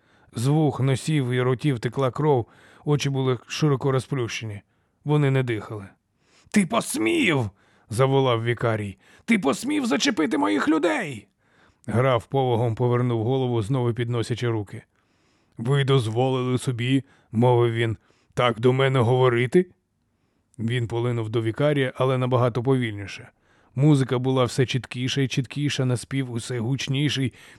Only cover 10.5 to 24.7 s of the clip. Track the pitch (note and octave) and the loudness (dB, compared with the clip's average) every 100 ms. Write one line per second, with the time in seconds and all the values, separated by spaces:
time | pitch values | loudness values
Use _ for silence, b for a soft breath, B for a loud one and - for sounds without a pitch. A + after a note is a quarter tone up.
10.5 | D4+ - D#4 D#4+ D4 E3 A2+ - _ b | 0 0 2 0 -2 -4 -10 -16 _ b
11.5 | b b b - A2 C3 A#2 - C#3 B2+ | b b b -4 0 2 2 0 -2 2
12.5 | A2+ A#2+ A2 B2 A#2+ B2 A2+ A2 C3+ B2 | 2 0 0 0 0 0 0 0 0 0
13.5 | A#2+ G2+ C3+ A#2+ A#2 A#2 A#2+ G#2+ A#2 B2 | -2 -2 -2 -2 -2 -2 -4 -4 -4 -2
14.5 | A2 G2+ G#2+ - _ _ _ _ _ _ | -4 -6 -12 -18 _ _ _ _ _ _
15.5 | - A#2 C#3 C3+ C3+ A2 A2+ C3 C3 B2+ | -8 0 0 4 2 2 0 0 0 -2
16.5 | B2+ - A#2 B2 C3+ - b b A2 B2 | -2 -2 -4 0 0 -2 b b 2 4
17.5 | A#2+ A#2+ A2+ A#2 G#2 b b b - B2 | 6 4 2 -2 -4 b b b 0 0
18.5 | A2+ B2 C3 C3+ C3 A#2 B2+ B2+ A#2+ B2+ | 2 2 4 2 4 2 4 4 2 2
19.5 | F3+ F3+ _ _ _ _ _ _ _ _ | 2 2 _ _ _ _ _ _ _ _
20.5 | - A2+ B2 A#2 A#2 B2 A#2 A2 A#2 A2+ | -8 -4 -2 -2 -2 -2 -2 -2 -2 -2
21.5 | G#2+ D3 C#3+ B2+ - C3 B2+ B2+ B2+ B2 | 0 0 0 -2 0 0 0 2 2 2
22.5 | B2 B2 C3 A#2 G2+ G2 - - _ b | 0 0 0 0 -6 -10 -14 -18 _ b
23.5 | b b B2+ D3+ C#3 B2 B2+ C3 C3 A#2+ | b b 2 4 4 2 0 0 0 0
24.5 | - B2+ | 0 0